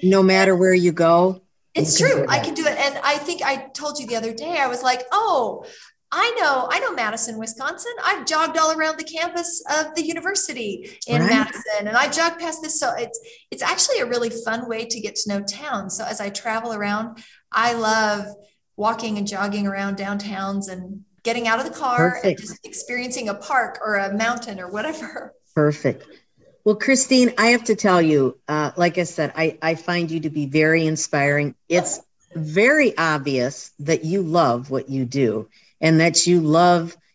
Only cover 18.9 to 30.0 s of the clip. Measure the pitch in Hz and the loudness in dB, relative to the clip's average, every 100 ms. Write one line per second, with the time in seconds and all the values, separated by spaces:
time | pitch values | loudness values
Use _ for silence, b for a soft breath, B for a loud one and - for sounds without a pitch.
18.9 | 226 226 208 202 202 202 208 202 196 196 | -2 -4 -4 -4 -4 -4 -2 -2 -2 -4
19.9 | 196 196 202 202 196 196 202 190 185 185 | -4 -4 -6 -6 -6 -6 -4 -6 -8 -12
20.9 | 202 - _ 233 233 226 226 269 - 277 | -14 -16 _ -4 -2 0 0 -2 -4 -2
21.9 | 247 262 254 196 - 214 - - - - | 2 2 2 0 -2 -6 -14 -10 -10 -6
22.9 | 247 247 247 220 202 - 269 220 - 214 | -6 -2 -2 -2 -8 0 0 0 -4 -4
23.9 | 208 196 202 226 240 233 196 180 208 285 | -2 -2 -2 -2 -4 -8 -12 -8 -6 -6
24.9 | 311 226 - - - _ - 147 147 135 | -6 -10 -12 -16 -20 _ 2 2 2 -2
25.9 | 113 - B _ _ _ _ 214 208 - | -4 -10 B _ _ _ _ 0 0 2
26.9 | 262 - 262 247 - 226 240 233 208 208 | 2 4 4 4 4 4 4 2 0 4
27.9 | 180 160 151 131 - - 151 147 - 175 | 4 4 4 2 -2 -6 -2 -2 0 0
28.9 | 170 170 - 147 - 160 - 160 165 - | 0 -4 -4 -4 0 -2 -2 -4 -4 -4
29.9 | 175 | -4